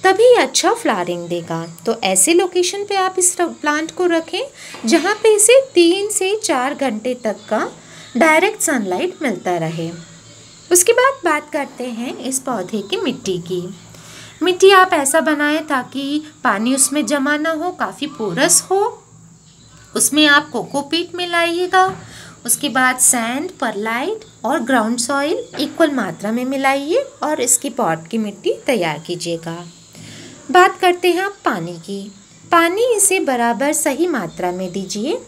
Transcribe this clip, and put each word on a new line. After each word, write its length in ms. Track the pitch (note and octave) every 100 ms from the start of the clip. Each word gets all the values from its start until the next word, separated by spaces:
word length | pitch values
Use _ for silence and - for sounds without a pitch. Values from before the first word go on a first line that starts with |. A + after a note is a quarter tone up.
तभी 300 | F#4+ F#4+ A#4+ A#4
अच्छा 380 | C4 - E4+
फ्लावरिंग 540 | A#4 D4+ G#3+ F3 F3 E3+
देगा। 380 | F3 E3 E3 E3 - -
तो 100 | A3+
ऐसे 300 | G3 F#3+ -
लोकेशन 500 | E4+ F#4 F4+ F4+ G4+ G4+
पे 100 | G4
आप 200 | F#4 F#4
इस 160 | F4+ -
र-, 40 | E4+
प्लांट 460 | - D4+ D4 D#4+
को 140 | - F4+
रखें 360 | E4 E4 F#4 C#5 - - - A3+
जहाँ 280 | D#4+ E4+ G#4+
पे 100 | A4 G#4
इसे 240 | G#4 C5 C5+
तीन 360 | F4 E4+ F#4+ G#4
से 260 | - F#4+ G#4+
चार 300 | G#4+ C#4+ B3+
घंटे 400 | D4 C#4 G#3+ B3+
तक 320 | B3 A3 G3+ -
का 100 | G#3+ G4+ - - - - B3
डायरेक्ट 440 | E4 D#4 F#4+ G#4+
सनलाइट 600 | - C4+ G3 F3+ F4 -
मिलता 340 | D4 F3+ - F3
रहे। 320 | D#3+ E3 E3 E3+ - - - - - - -
उसके 220 | F4 -
बाद 280 | A#4+ B4+ C5+ F4
बात 240 | D4+ D4+
करते 340 | D4+ C4+ - B3
हैं 320 | A3+ B3 B3+
इस 220 | C4 C4
पौधे 420 | - A#3 F3+ G#3+
की 160 | G#3 G4+
मिट्टी 400 | F4+ E3 - F3
की। 220 | E3+ F3+ F3+ - - - - - - -
मिट्टी 280 | E4 F4+ F#4+
आप 220 | G4 F#4
ऐसा 260 | E4+ C#4 E4
बनाएं 440 | D#4 D4 D4 D#4 D#4
ताकि 560 | C#4 B3 C4 C#4 D4+ D4+ -
पानी 320 | B3+ G3+ A3+ C4+
उसमें 300 | - C#4+ G#3+
जमा 320 | D4 C#4 D4
ना 140 | D#4+
हो, 200 | D#4+ F4
काफ़ी 360 | F4+ G#3+ F#3+ D4
पोरस 540 | - G#3+ E3+ D#4+ - -
हो। 320 | F#4+ A4 - - - - - - - - - - -
उसमें 300 | - D4 D4+
आप 220 | C#4+ D4
कोकोपीट 680 | A#3 E3+ C#4 C#4 E4 F4 F4
मिलाइएगा, 680 | F4 E4+ E4+ E4+ F4+ F#4 F#4 F#4+ - - - - -
उसके 240 | - D4
बाद 300 | A#3+ B3+ C4
सैंड, 520 | - B3+ A3+ B3+ F4+
परलाइट 720 | - B3 G3+ A3 A#3 D#4 A4 - - A3+
और 140 | D#4
ग्राउंड 400 | A3+ B3+ G#3+ A#3+
सॉइल 440 | - C#4 C#4+ A4 - -
इक्वल 320 | D4+ - D#4+
मात्रा 400 | C4+ G3 E3 G3+
में 120 | A#3 B3+
मिलाइए 600 | C4+ C4+ C#4 C#4 A4 C#5 -
और 180 | C#4+ D#4
इसकी 280 | A#3+ - C#4
पॉट 380 | - G3 D#3+ D#3+
की 100 | A3+
मिट्टी 360 | G#3+ G3+ F4+ - -
तैयार 340 | A#3+ E3+ D3+
कीजिएगा। 640 | E3 E3+ E3+ E3 E3 E3+ E3+ - - - - - - - -
बात 280 | F4+ F#4+ F#4+
करते 320 | F#4 F4+ F#4
हैं 100 | E4+
आप 140 | G4 G4 F4
पानी 280 | G#3+ E3 E3+
की। 240 | E3 G3+ G3 - - - -
पानी 340 | E4+ E4+ F#4+ B4 G#4+
इसे 240 | G4 F#4+
बराबर 540 | D#4+ B3 A#3 A3 C#4+
सही 340 | D4 D#4 C4 F4
मात्रा 440 | C#4 E3 - F3+
में 200 | F3+ F#3
दीजिए। 420 | F#3 F3+ G#3 A#3+ B4